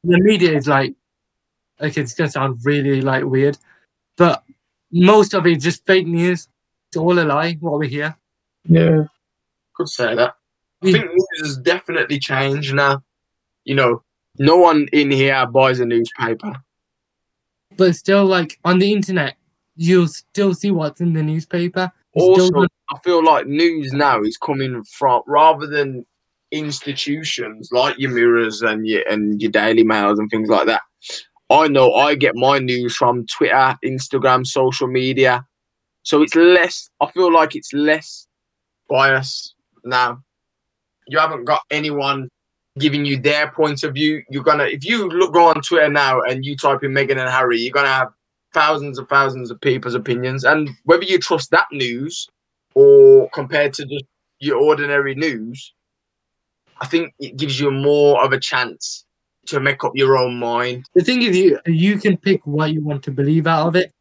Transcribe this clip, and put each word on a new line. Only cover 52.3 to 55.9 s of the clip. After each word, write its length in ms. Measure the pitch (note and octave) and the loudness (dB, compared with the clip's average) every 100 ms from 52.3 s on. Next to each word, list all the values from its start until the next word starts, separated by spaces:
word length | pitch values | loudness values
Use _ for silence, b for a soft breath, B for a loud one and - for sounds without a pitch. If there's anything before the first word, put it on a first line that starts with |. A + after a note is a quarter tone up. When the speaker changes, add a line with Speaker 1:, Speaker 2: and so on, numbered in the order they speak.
| _ _ _ _ | _ _ _ _
Speaker 3:
or 540 | C3+ C#3 C#3 C3+ C3+ B2 | 6 8 10 10 10 6
compared 440 | - C3+ D3+ C#3+ | -6 -4 0 -2
to 100 | C#3 C#3 | -4 -10
just 180 | C#3+ C3+ _ _ _ | -12 -12 _ _ _
your 180 | C#3 B2 | -4 0
ordinary 560 | D3 D3+ C#3+ C#3+ C#3 | 2 2 0 -2 -2
news, 600 | C3+ D#3 A#2+ A2 C3+ - _ _ | -4 -4 -6 -12 -16 -20 _ _